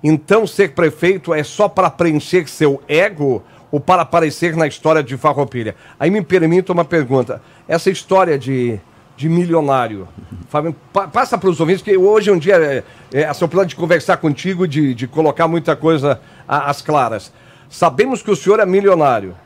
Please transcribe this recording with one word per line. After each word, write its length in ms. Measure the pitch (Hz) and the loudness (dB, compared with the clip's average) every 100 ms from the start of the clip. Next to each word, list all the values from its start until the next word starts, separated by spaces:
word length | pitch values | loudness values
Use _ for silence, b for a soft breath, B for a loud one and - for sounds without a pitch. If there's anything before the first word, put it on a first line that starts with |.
então 420 | 151 156 151 208 208 | 2 0 2 0 0
ser 300 | - 196 143 | 0 -2 2
prefeito 580 | 165 - 170 190 - | -2 0 -2 -2 -2
é 80 | 160 | -4
só 260 | 143 - 208 | -4 -2 0
pra 220 | - 180 | 2 -2
preencher 580 | - 170 151 - 180 151 | 0 0 0 0 -2 -2
seu 320 | - 147 139 - | 0 0 0 -2
ego 540 | 151 202 170 143 117 b b b | 0 0 -2 -2 -2 b b b
ou 80 | 147 | -6
para 240 | 135 185 | 0 0
aparecer 520 | 165 170 160 - 170 160 | 2 0 0 -2 -4 0
na 100 | 156 | -2
história 340 | - 156 156 | 0 0 2
de 140 | 131 135 | 0 -2
Farroupilha?" 580 | 151 143 139 123 107 - B B | 0 0 -4 -4 -8 -10 B B
Aí 140 | 151 | 0
me 100 | 208 | 0
permita 520 | 175 185 160 175 180 | 0 2 4 2 2
uma 120 | 170 160 | -2 0
pergunta, 560 | 170 131 131 120 123 b b b | -2 0 0 0 -6 b b b
essa 220 | 165 185 | -2 0
história 480 | 190 - 190 180 143 | -4 0 2 2 0
de, 400 | 123 131 120 107 - b b _ | -2 -4 -2 -6 -12 b b _
de 140 | 151 | -2
milionário, 760 | 165 175 165 143 135 117 104 87 - - - - | 0 0 0 2 0 -2 -6 -14 -20 -18 -18 -6
Fábio, 260 | 151 156 147 - | -4 -4 -8 -6
pa-, 140 | 196 190 | -4 -2
passa 300 | 214 262 220 | -4 -2 0
pros 220 | 185 170 | 0 0
ouvintes 220 | 160 190 | 0 0
que 160 | - 190 | 2 2
hoje 320 | 185 214 208 | 4 4 4
é 40 | |
um 40 | 185 | 2
dia, 200 | 156 185 | 4 2
é, 260 | 156 131 - B B | 2 -2 -6 B B
é, 100 | 131 | -4
essa 240 | 151 143 170 | -2 -2 -2
oportunidade 240 | 165 185 | 0 -2
de 60 | - | -2
conversar 400 | 165 170 - 175 | 0 0 0 -2
contigo, 500 | 160 139 180 185 185 | -2 -4 -4 -2 -2
de, 260 | 143 147 | 0 -2
de 140 | 120 127 | -2 -6
colocar 400 | 147 156 139 165 | 0 0 2 0
muita 280 | 170 156 151 | 0 -2 -2
coisa 440 | 160 160 143 127 B B B | 0 0 0 -4 B B B
a-, 220 | 143 143 | -4 -2
às 140 | 143 | -6
claras. 480 | - 151 123 110 - b b b b | -2 0 0 -4 -12 b b b b
"Sabemos 540 | - 170 131 247 247 | -2 0 2 -2 -2
que 80 | - | -2
o 60 | 196 | -2
senhor 240 | 180 220 | 2 2
é 80 | 196 | 4
milionário." 680 | 190 202 180 147 117 95 92 | 2 4 4 2 0 -4 -16